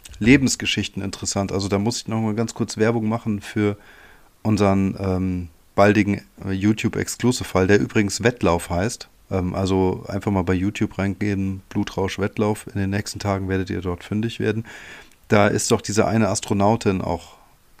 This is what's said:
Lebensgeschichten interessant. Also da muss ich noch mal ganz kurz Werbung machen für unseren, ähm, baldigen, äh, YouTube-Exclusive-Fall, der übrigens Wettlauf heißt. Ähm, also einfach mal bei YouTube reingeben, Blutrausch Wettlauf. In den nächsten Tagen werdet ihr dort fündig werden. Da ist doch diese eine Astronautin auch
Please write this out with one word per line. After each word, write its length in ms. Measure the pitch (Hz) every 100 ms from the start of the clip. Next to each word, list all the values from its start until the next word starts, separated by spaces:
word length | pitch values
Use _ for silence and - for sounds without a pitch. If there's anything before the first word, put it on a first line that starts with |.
| - -
Lebensgeschichten 800 | 107 139 127 - 104 - 101 -
interessant. 500 | 98 - - 101 95
Also 160 | 101 98
da 100 | 98
muss 240 | 104 117
ich 60 | -
noch 140 | 113
mal 140 | 110 107
ganz 180 | 113
kurz 240 | - 117 -
Werbung 300 | 107 117 107
machen 320 | 113 117 101
für 340 | - 110 104 101 - - - - _ _
unseren, 520 | 113 101 101 98 95 -
ähm, 500 | 95 92 92 90 87 _ _ -
baldigen, 440 | 101 104 101 98 - - 98
äh, 60 |
YouTube-Exclusive-Fall, 1160 | 95 104 110 110 - 95 - 120 127 - 92 92
der 120 | 104
übrigens 420 | - 113 101 -
Wettlauf 480 | 107 123 92 85 -
heißt. 380 | 87 107 - - _ -
Ähm, 240 | 95 90 90
also 480 | 95 95 92 - -
einfach 200 | 101 107
mal 140 | 98
bei 100 | 92
YouTube 440 | 92 95 - 107 -
reingeben, 640 | 98 92 104 98 95 95 -
Blutrausch 500 | 104 101 - 95 -
Wettlauf. 480 | 98 - 104 107 -
In 140 | 101
den 80 | 95
nächsten 300 | 101 - 101
Tagen 280 | 104 98 95
werdet 220 | 95 92
ihr 100 | 95
dort 240 | 95 87
fündig 380 | - 104 113 -
werden. 240 | 107 107 113 - - - - _ -
Da 180 | 107 104
ist 240 | 110 -
doch 80 | 110
diese 260 | - 104 -
eine 220 | 113 104
Astronautin 720 | 101 - 101 101 113 107 92
auch 360 | 87 85 - - _ _ _ _